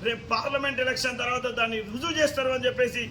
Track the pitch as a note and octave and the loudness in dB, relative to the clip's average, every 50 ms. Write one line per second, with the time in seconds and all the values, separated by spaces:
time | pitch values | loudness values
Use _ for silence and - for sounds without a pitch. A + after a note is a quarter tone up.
0 | F3+ A3+ A#3 A3+ - - A#3 A3 - C#4 C#4 C#4 C#4 C#4 C4 A#3 B3+ C4 B3+ A#3+ | 0 -2 -2 -2 -2 0 0 0 0 0 -2 0 0 0 0 0 0 0 0 0
1 | - B3+ B3+ A#3 B3 A#3+ B3 B3+ B3+ B3 A#3 A#3+ A#3 A3+ A3+ A3 G#3+ G3 G#3+ B3+ | 0 -2 -2 -2 -2 -2 -2 0 -2 -2 0 0 0 0 0 -4 -4 -6 -6 -4
2 | C#4 E4+ D#4+ D#4 D4+ C#4 - C4+ C4 C4 C4 B3+ B3 B3 B3 A#3+ B3+ A#3 - A#3+ | -4 -2 2 4 4 4 4 2 0 2 0 2 0 0 2 2 2 2 2 -4
3 | A#3 G#3+ | -6 -6